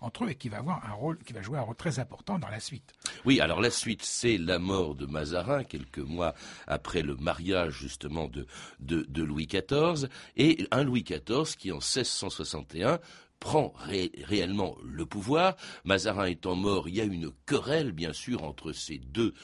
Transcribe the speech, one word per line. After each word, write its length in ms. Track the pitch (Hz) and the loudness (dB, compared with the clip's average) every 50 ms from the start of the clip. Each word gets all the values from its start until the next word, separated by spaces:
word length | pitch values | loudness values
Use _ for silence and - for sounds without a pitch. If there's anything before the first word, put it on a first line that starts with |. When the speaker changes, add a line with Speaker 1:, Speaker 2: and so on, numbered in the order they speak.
Speaker 1:
entre 240 | - 247 - - 247 | -10 -10 -6 -4 -4
eux 60 | 202 | -4
et 40 | 131 | -4
qui 140 | - - 117 | -6 -6 -8
va 100 | 104 104 | -6 -4
avoir 260 | 117 165 175 - 120 110 | -4 -2 -4 -4 -4 -8
un 40 | 104 | -8
rôle, 260 | 104 135 160 160 - | -4 -4 -4 -4 -4
qui 140 | - - 117 | -8 -12 -10
va 100 | 101 98 | -10 -6
jouer 160 | 110 151 143 | -4 -4 -4
un 40 | 117 | -2
rôle 140 | 104 120 | -4 -6
très 220 | - - 170 123 131 | -4 -2 -2 -2 -2
important 400 | 127 - - - - - 202 175 | -4 -6 -8 -14 -6 -4 -2 -2
dans 100 | - 101 | -2 -4
la 120 | 107 110 | -6 -6
suite. 320 | - - 131 - - - - _ - - - - - | -6 -8 -10 -12 -14 -18 -20 _ -10 -8 -8 0 6
Speaker 2:
Oui, 160 | 127 139 92 | 6 8 8
alors 200 | 76 80 85 87 | 8 6 6 4
la 100 | 110 120 | 4 4
suite, 320 | - - - 117 107 - - | 4 2 0 0 -2 -2 -2
c'est 360 | - - - - 120 113 92 | -4 -4 0 2 4 4 4
la 200 | 82 87 92 85 | 4 2 2 2
mort 360 | 90 92 95 95 87 76 71 | 2 2 2 2 2 0 0
de 120 | 67 71 | -4 -6
Mazarin, 580 | 69 76 78 76 73 85 87 85 117 143 139 123 | -4 -2 -2 -2 0 -2 -2 0 0 0 -2 -2
quelques 340 | - - 73 67 - - 76 | -4 -8 -10 -10 -8 -8 -8
mois 360 | 67 67 82 87 87 80 - - - - - - - | -6 -4 -2 0 0 0 -2 -4 -12 -18 -16 -16 -4
après 360 | - 76 73 - - - 87 78 | -4 -4 -2 -2 0 0 0 0
le 140 | 71 69 | 0 -2
mariage 640 | 64 73 85 78 82 85 92 95 90 87 80 67 64 | -2 0 -2 0 0 0 2 4 4 4 2 -2 -6
justement 500 | 67 64 - - - 71 76 82 78 65 | -8 -10 -10 -8 -8 -6 -2 -2 -4 -2
de, 180 | 58 69 65 - - - - - - - | -4 -8 -10 -10 -12 -16 -16 -16 -16 -12
de, 240 | 65 67 82 80 - - | -4 0 0 0 0 -2
de 140 | 69 80 80 | -2 -2 -2
Louis 240 | 76 71 76 80 | 0 0 -2 -2
quatorze, 600 | - 98 95 - - 139 147 156 175 170 147 135 127 - - - - - | 0 0 -2 0 2 2 4 4 4 2 0 -2 -4 -6 -12 -18 -12 2
et 300 | - 135 160 156 - 95 - | 6 6 8 8 6 2 2
un 120 | 110 127 143 | 2 2 4
Louis 200 | 135 123 120 85 | 4 2 0 0
quatorze 520 | - 87 73 - - 113 143 160 156 - | 0 -4 -6 -2 0 2 2 2 0 -2
qui 160 | - - 95 85 | -6 -4 -4 -4
en 80 | 71 | -2
seize 280 | - - - 131 117 - | -2 0 0 0 0 0
cent 220 | - - 101 92 | -2 -2 -2 -4
soixante 440 | - - - - - 76 67 - 78 | -4 -4 -6 -6 -6 -8 -8 -8 -4
et 100 | 82 98 | 0 2
un 140 | 131 170 170 - - - - - _ _ _ | 2 2 0 -2 -10 -20 -20 -20 _ _ _
prend 320 | - - - 156 127 - - | -6 2 2 2 2 2 -4
ré-, 360 | - - - 101 95 90 82 - - 71 | -10 -6 -2 0 0 0 0 -4 -8 -4
réellement 520 | - 104 101 85 87 101 101 95 90 - - - | 0 2 2 2 2 2 0 0 -2 -2 -8 -12
le 220 | 62 71 78 82 | -10 -6 -6 -6
pouvoir. 500 | - - 104 95 117 147 165 180 190 185 - - - - - - | -4 -4 -6 0 2 4 6 6 4 2 0 -10 -16 -16 -10 2
Mazarin 420 | 87 98 95 92 107 95 101 98 | 4 4 4 4 2 2 2 2
étant 280 | 90 87 80 - 92 90 | 2 0 0 0 0 0
mort, 340 | 92 98 101 98 90 78 85 | 2 4 4 2 2 0 0
il 80 | 92 | -2
y 40 | 110 | 0
a 40 | 110 | 0
une 260 | 104 92 85 80 71 - _ - | 0 0 -2 -4 -6 -8 _ -4
querelle, 460 | - 143 110 - 120 151 165 151 120 85 | 0 0 0 2 2 0 2 2 0 -2
bien 200 | 78 85 80 73 | -2 -4 -4 -4
sûr, 300 | - - 120 123 98 78 | -6 -6 -4 -4 -4 -4
entre 280 | 73 71 - - 80 71 | -6 -8 -8 -8 -8 -8
ces 260 | - - - 78 65 | -8 -8 -8 -8 -10
deux, 340 | 62 65 73 110 117 101 - - | -10 -6 0 2 2 2 0 -4